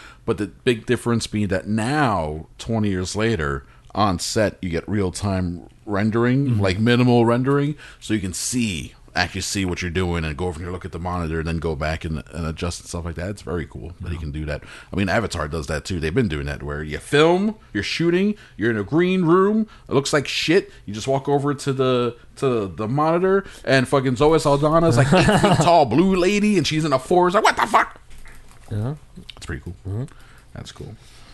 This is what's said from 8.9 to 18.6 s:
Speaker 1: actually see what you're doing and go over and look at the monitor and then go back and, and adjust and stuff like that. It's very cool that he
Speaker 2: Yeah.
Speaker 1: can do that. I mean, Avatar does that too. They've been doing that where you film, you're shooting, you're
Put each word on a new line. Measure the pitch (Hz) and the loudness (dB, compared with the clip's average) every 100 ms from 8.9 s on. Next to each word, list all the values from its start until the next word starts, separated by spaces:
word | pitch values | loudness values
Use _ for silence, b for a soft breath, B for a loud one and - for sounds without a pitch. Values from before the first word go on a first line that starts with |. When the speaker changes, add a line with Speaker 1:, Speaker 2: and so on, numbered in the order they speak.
| - - - | -16 -6 -4
Speaker 1:
actually | 87 95 | -4 -4
see | - 101 92 | -4 -4 -2
what | 85 | -4
you're | 90 | -4
doing | 87 90 85 78 | -2 -2 -2 -4
and | 73 | -6
go | 90 | -6
over | 78 | -6
and | 90 | -10
look | 92 85 | -10 -10
at | |
the | 87 | -8
monitor | 90 90 80 80 | -6 -4 -4 -4
and | 80 | -2
then | 82 | -4
go | 82 73 | -4 -4
back | 78 80 82 | -4 -4 -6
and, | 76 - | -8 -8
and | 85 80 | -8 -8
adjust | 78 87 - | -6 -8 -8
and | - | -10
stuff | 87 82 | -10 -8
like | 80 | -8
that. | 95 | -8
It's | 104 | -10
very | - 87 - | -8 -8 -8
cool | - 85 87 | -12 -16 -12
that | 85 | -10
he | 80 | -8
Speaker 2:
Yeah. | |
Speaker 1:
can | 73 | -8
do | 76 76 | -8 -8
that. | 71 B B B | -8 B B B
I | 92 | -4
mean, | 95 | 0
Avatar | 110 101 82 76 | 0 -2 -4 -4
does | 80 71 | -6 -4
that | 76 - | -6 -4
too. | 87 | -4
They've | 78 | -2
been | 113 104 | 0 0
doing | 76 71 | -2 -6
that | 69 | -8
where | 73 73 | -8 -8
you | 76 73 | -8 -10
film, | - 143 160 185 214 208 - | 0 4 4 4 0 -4 -6
you're | 104 | -6
shooting, | - - 170 180 202 202 B | -4 0 2 2 0 -4 B
you're | - | -4